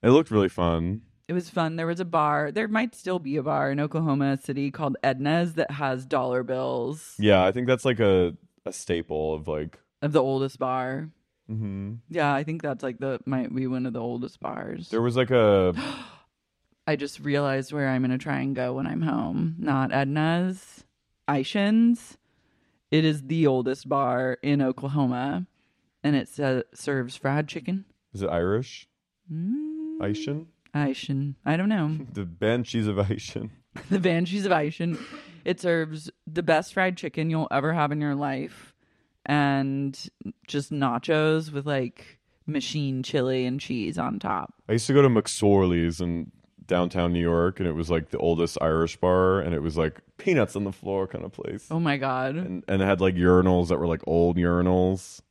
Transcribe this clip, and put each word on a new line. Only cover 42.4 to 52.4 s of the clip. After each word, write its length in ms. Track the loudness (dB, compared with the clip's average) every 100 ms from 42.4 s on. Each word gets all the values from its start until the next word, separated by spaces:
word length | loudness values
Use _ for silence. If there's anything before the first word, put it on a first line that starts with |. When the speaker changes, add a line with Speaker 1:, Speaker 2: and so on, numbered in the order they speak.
| -6
Speaker 2:
machine 560 | -4 -4 -4 -2 -2
chili 440 | -2 0 0 0 -2
and 140 | -4
cheese 380 | -6 -4 -4 -4
on 200 | -4 -4
top. 360 | -4 -4 -6 _ -2
Speaker 1:
I 40 |
used 140 | -2 4
to 60 |
go 100 | 6
to 60 | 6
McSorley's 920 | 4 0 2 4 6 6 4 2 0
in 300 | -2 -4 -6 _ _ _ -2
downtown 460 | 0 2 0 0
New 80 | 2
York, 380 | 2 2 2 0
and 80 | -4
it 40 |
was, 180 | -2 0
like, 200 | -2 -2
the 80 | -2
oldest 380 | 0 2 0 0
Irish 360 | 0 2 0 0
bar, 440 | 2 4 4 2
and 140 | 0
it 80 | -2
was, 140 | -2 0
like, 240 | -2 -2 _ -8
peanuts 380 | 0 2 2 -2
on 80 |
the 80 | -6
floor 340 | -6 -4 -4 -4
kind 180 | -8
of 80 | -10
place. 340 | -10 -10 -10 -6
Speaker 2:
Oh 100 | -2
my 160 | 0 -2
God. 400 | -2 -2 -2
Speaker 1:
And, 280 | -4